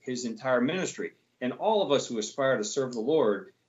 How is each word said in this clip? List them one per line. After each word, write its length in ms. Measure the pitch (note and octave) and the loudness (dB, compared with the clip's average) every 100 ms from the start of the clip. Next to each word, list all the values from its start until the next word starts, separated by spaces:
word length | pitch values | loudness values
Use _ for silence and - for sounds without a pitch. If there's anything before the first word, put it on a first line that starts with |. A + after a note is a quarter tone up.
his 240 | C3 B2+ A#2+ | -8 -6 -6
entire 340 | A2 C3 B2 | -6 0 2
ministry. 520 | C3+ F#3 D#3 - E2 - _ _ | 2 0 -4 -6 -10 -12 _ _
And 140 | B2+ | -6
all 280 | B2+ G3 G#3 | -2 2 2
of 100 | F#3+ | 4
us 160 | C3+ - | 2 2
who 100 | A2+ | -4
aspire 400 | G#2 - C3+ A#2+ | -4 0 2 2
to 60 | |
serve 300 | G#2 - B2+ | 0 -2 -4
the 60 | A#2 | -2
Lord, 540 | A#2+ D#3 A2 G2 - _ | 2 4 4 2 -4 _